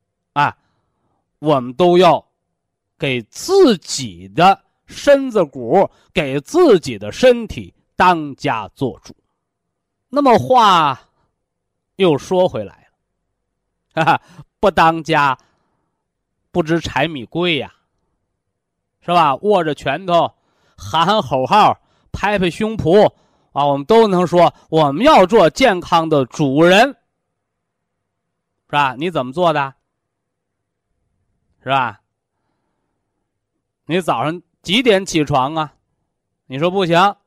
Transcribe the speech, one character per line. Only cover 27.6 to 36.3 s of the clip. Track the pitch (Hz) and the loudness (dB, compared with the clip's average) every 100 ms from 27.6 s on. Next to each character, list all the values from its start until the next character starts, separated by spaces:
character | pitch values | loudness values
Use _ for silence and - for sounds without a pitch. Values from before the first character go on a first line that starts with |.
| _ _ _ _ _ _ _ _ _ _ - | _ _ _ _ _ _ _ _ _ _ -8
吧？ | 147 139 123 | -2 -2 -4
你 | 175 | -6
怎 | 160 127 | -6 -6
么 | |
做 | 139 175 | -2 -2
的？ | 151 139 - _ _ _ _ _ _ _ _ _ _ _ _ _ _ _ _ _ _ | -2 -6 -12 _ _ _ _ _ _ _ _ _ _ _ _ _ _ _ _ _ _
是 | 127 | -6
吧？ | 135 120 104 _ _ _ _ _ _ _ _ _ _ _ _ _ _ _ _ _ _ - | -4 -4 -10 _ _ _ _ _ _ _ _ _ _ _ _ _ _ _ _ _ _ -6
你 | 175 | -6
早 | 170 123 | -4 -4
上 | 139 175 _ _ | -4 -8 _ _
几 | - 208 | -4 -2
点 | 247 220 | 2 0
起 | 196 165 | 0 -4
床 | 143 143 131 | -2 -2 -2
啊？ | 160 151 _ _ _ _ _ _ | -6 -10 _ _ _ _ _ _